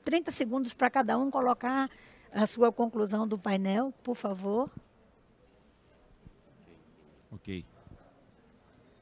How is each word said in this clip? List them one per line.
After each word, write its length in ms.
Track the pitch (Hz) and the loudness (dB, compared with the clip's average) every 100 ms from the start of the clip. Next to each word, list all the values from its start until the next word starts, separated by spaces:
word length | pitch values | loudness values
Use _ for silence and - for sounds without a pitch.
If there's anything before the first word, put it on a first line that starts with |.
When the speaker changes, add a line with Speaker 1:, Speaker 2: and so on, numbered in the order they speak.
Speaker 1:
trinta 280 | - 320 339 | 0 0 0
segundos 420 | - 233 262 247 | -2 -2 -2 -4
pra 160 | - 247 | 0 2
cada 280 | 269 226 233 | 4 2 2
um 120 | 269 | 2
colocar 600 | 269 247 240 240 269 269 - - - - | 2 2 2 0 -2 -2 -6 -20 -20 -8
a 140 | 208 208 | 0 0
sua 240 | - 233 | 4 4
conclusão 560 | - 233 226 208 214 220 | 4 -2 0 -2 -2 -2
do 100 | 208 | -2
painel, 540 | 208 196 190 202 269 - | -2 0 0 0 -2 -4
por 120 | - 240 | -8 -6
favor. 560 | 208 190 196 214 285 - - _ - _ _ _ _ _ _ _ _ - - - - - _ - - 82 - - - - - | -6 -6 -2 -2 -2 -8 -20 _ -20 _ _ _ _ _ _ _ _ -20 -20 -20 -20 -20 _ -20 -20 -20 -20 -20 -20 -20 -20
Speaker 2:
Ok. 340 | 101 - 92 - - - - - _ - - - - - - - - | -16 -10 -10 -10 -20 -20 -20 -20 _ -20 -20 -20 -20 -20 -20 -20 -20